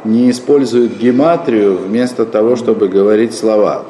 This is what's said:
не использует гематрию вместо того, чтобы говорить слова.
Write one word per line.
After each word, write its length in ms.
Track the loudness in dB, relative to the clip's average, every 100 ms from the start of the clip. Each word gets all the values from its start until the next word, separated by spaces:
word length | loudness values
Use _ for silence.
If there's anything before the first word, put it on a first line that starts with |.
не 260 | -2 2 2
использует 680 | 0 2 2 2 0 0 0
гематрию 800 | 0 2 2 0 0 0 2 0
вместо 480 | -2 -4 -4 -4 -2
того, 320 | 0 0 0
чтобы 320 | -2 0 0
говорить 440 | 2 2 2 0
слова. 520 | -2 -2 0 0 -2